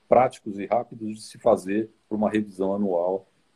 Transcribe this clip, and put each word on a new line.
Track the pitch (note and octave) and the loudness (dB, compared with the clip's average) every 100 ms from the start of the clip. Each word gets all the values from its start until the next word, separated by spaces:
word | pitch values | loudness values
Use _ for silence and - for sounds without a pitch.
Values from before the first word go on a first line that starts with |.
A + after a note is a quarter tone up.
| - | 2
práticos | A#2 B2+ - A2+ G2 | 4 4 0 -10 -8
e | F#2+ | -2
rápidos | A#2 A#2+ A#2+ A2 A2 | -2 -2 -10 -10 -10
de | |
se | - - | -14 -2
fazer | A#2 G2+ F#2 G#2 A2 _ - | 2 2 2 -4 -4 _ -8
por | G#2+ | -2
uma | G#2 | 0
revisão | G#2+ G#2 F#2 F#2+ | 0 -2 -2 -2
anual | G2+ G2+ F2 F2+ F#2+ - _ _ | 0 0 0 0 -2 -6 _ _